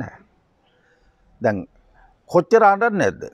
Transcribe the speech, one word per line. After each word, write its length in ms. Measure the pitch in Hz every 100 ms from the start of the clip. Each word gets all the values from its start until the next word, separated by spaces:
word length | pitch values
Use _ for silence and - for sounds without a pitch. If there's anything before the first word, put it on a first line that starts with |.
| 110
නෑ. 140 | - _ _ _ _ _ _ _ _ _ _ _ _
දැන් 160 | 117 101 - _ _ _ _ _ -
කොච්චර 340 | 175 170 226
අඬන්නේ 340 | 208 196 233 202
නැද්ද? 200 | 110 - -